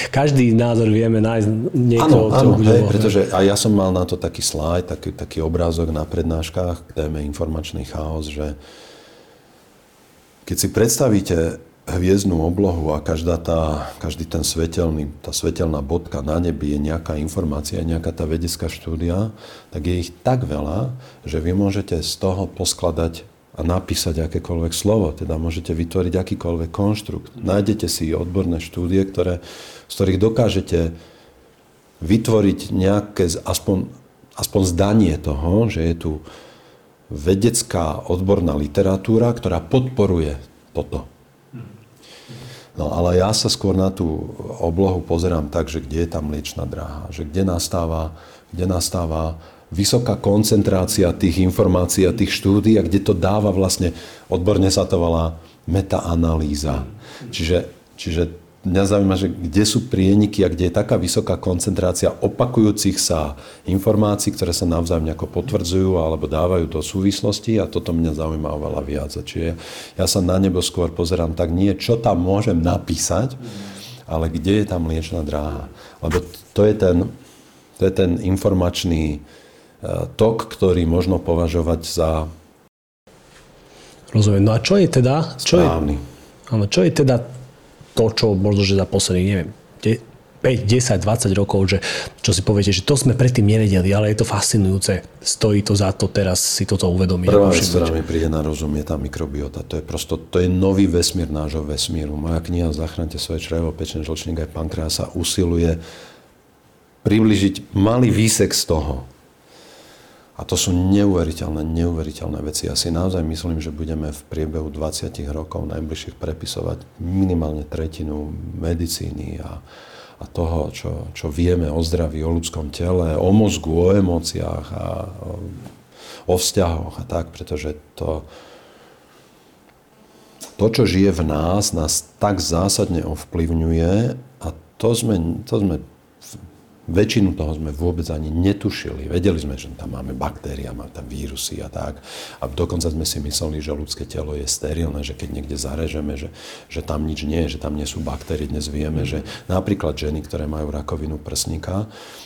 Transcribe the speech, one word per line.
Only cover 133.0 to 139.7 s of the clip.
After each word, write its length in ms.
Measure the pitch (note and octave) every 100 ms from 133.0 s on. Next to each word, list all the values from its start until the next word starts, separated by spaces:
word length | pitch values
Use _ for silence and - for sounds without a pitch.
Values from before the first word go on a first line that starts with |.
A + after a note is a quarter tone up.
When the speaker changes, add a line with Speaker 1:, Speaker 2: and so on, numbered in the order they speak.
| D#2
Speaker 2:
ovplyvňuje 1120 | D2+ - F2 E2 E2 E2 E2 E2 G2+ B2 B2+
a 300 | - - F2 - - -
to 80 | A2+ A#2
sme, 480 | A#2 G2 E2 E2+ -
to 160 | A#2
sme 160 | G2+ D2+ C#2 _ _ _ - - - - _ -
Väčšinu 560 | - - G#3 A#2+ F#2+ -
toho 160 | D#2 D#2
sme 160 | D#2
vôbec 320 | D2 F2 E2+ D#2+
ani 160 | D#2 D#2
netušili. 800 | D#2+ F#2 G2+ G#2 - - C#2+ D2
Vedeli 320 | E2+ F#2+ D#2+
sme, 160 | D2+ C2
že 160 | -